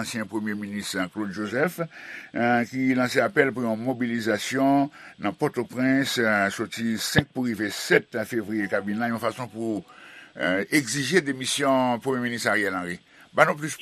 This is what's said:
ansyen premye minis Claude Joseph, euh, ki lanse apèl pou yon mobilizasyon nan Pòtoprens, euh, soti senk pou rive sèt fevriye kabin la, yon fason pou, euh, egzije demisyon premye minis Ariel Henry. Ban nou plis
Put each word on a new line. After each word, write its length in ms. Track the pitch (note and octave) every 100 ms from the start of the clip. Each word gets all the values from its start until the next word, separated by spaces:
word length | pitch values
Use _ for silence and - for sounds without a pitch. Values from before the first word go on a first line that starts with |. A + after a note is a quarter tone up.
ansyen 240 | A2 A#2 G2+
premye 300 | A2 G#2+ G#2
minis 360 | G#2 G2+ F#2+ G2 F#2
Claude 180 | G#2+ G#2 F#2
Joseph, 420 | G#2+ A#2 E3+ E3+ E3 - - - -
euh, 320 | - A#2+ A#2+ A#2
ki 300 | C3 C3 B2+
lanse 220 | B2 C3+
apèl 300 | A#2 A#2+ C#3
pou 80 | A#2
yon 160 | A#2 A2
mobilizasyon 1040 | A#2+ C3 B2 A#2 A2 G#2+ - B2+ C3+ C#3 C#3+ - - -
nan 140 | G#2 -
Pòtoprens, 760 | D3 B2 A2+ A#2+ C3 C3+ C3 -
euh, 300 | A2+ G#2 G2
soti 460 | - G#2+ - A2+ A2
senk 320 | - - D3 -
pou 100 | B2
rive 220 | G#2 G#2+
sèt 460 | - - E3+ - A#2 G#2+
fevriye 400 | A#2+ G2 A2 G2
kabin 260 | G#2 G2 G#2
la, 120 | A#2
yon 100 | A2+
fason 240 | A#2 A2+ B2
pou, 320 | G#2+ A2+ G#2 - - - - - -
euh, 240 | E2+ F#2+ G2+
egzije 480 | D3+ B2 C#3 C3 F3+ C#3
demisyon 720 | C3 B2+ - C#3+ C3 B2+ A#2+
premye 220 | C3 B2+
minis 240 | A#2+ A#2 A2+
Ariel 320 | G#2 G2 F#2
Henry. 160 | F2 F2+ - - - -
Ban 160 | D#3+
nou 80 | D3+
plis 160 | D3+ -